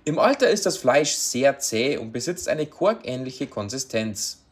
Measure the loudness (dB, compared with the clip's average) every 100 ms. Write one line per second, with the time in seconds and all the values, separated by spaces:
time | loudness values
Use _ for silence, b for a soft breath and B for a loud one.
0 | -2 4 4 6 4 2 0 0 4 4
1 | 4 0 -2 2 2 2 -2 0 0 -2
2 | -4 -6 -6 -6 -4 -4 -4 0 0 0
3 | -2 -8 -8 -8 -8 -6 -6 -6 -4 -2
4 | -2 -4 -8 -8 _